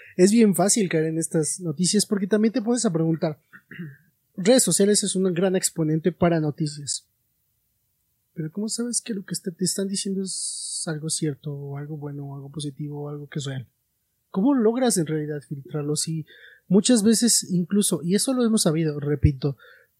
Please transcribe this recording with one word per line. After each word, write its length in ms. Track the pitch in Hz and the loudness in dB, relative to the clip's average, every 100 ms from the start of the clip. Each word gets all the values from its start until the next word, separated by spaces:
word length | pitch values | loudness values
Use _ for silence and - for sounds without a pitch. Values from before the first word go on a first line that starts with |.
| - - | -8 2
Es 160 | 185 | 4
bien 220 | 226 220 | 6 6
fácil 340 | 175 190 233 185 | 4 2 2 2
caer 160 | 160 160 | 0 0
en 120 | 160 | -2
estas 420 | 160 165 151 - | -2 0 -2 -2
noticias 460 | 180 143 180 214 - | -4 -2 0 2 0
porque 200 | 202 190 | 0 0
también 260 | 214 220 | 2 2
te 100 | 247 | 0
pones 220 | 214 240 | 0 0
a 80 | 240 | 0
preguntar, 480 | 160 165 160 170 151 _ - _ | 0 0 0 -2 -6 _ -20 _
<clears throat> 680 | - 165 135 _ _ _ - | -14 -14 -16 _ _ _ -2
redes 260 | 180 254 | 4 6
sociales 400 | - 165 202 208 | 4 4 4 4
es 140 | 196 185 | 0 0
un 160 | 190 | 0
gran 200 | 175 190 185 | 2 2 2
exponente 560 | - - 156 156 180 | 0 0 0 2 0
para 280 | 170 175 170 | 2 2 2
noticias. 640 | 151 - 156 147 143 - - _ _ _ _ _ _ _ _ _ _ _ _ | 0 -2 -4 -6 -8 -8 -10 _ _ _ _ _ _ _ _ _ _ _ _
Pero 180 | - 156 | -10 -8
¿cómo 160 | 202 220 | -6 -4
sabes 340 | - 240 226 | -4 -4 -4
que 100 | - | -6
lo 120 | 202 | -8
que 100 | 190 175 | -8 -8
te, 80 | - | -8
te 140 | 170 | -4
están 240 | 180 - 196 | -2 -2 -4
diciendo 340 | 196 196 190 | -4 -4 -4
es 600 | 190 - - - - - - | -4 -6 -8 -10 -10 -8 -6
algo 240 | 156 156 | -6 -6
cierto, 420 | - 160 139 151 | -4 -4 -4 -8
o 240 | 143 143 139 | -10 -10 -10
algo 200 | 147 156 | -10 -10
bueno, 260 | 143 143 139 | -10 -10 -12
o 100 | 139 | -12
algo 140 | 139 | -14
positivo, 520 | 151 147 135 147 147 | -10 -10 -8 -10 -10
o 60 | 147 | -10
algo 180 | 147 143 | -12 -10
que 120 | 160 | -8
es 40 | |
real? 220 | 139 135 120 _ _ _ _ _ _ | -8 -8 -12 _ _ _ _ _ _
¿cómo 240 | 190 226 | 0 2
logras 420 | 277 214 233 254 202 | 4 2 2 2 0
en 80 | 151 | 0
realidad 340 | 156 151 151 - | -2 -4 -8 -10
filtrarlo? 480 | 139 139 156 147 151 | -12 -8 -6 -2 -2
Si 300 | - 160 151 - - - - | -4 -6 -8 -16 -20 -16 2
muchas 340 | 185 - 247 | 4 6 4
veces 420 | 202 220 233 - - | 4 4 2 0 0
incluso, 500 | 180 175 202 202 165 | -2 0 0 2 0
y 120 | 175 | 0
eso 180 | 202 - | 0 2
lo 120 | 254 | 0
hemos 180 | 233 220 | 2 2
sabido, 360 | 185 156 160 147 | 2 2 0 -2
repito, 560 | 143 147 156 135 143 139 - - _ | -2 2 2 2 -2 -4 -12 -20 _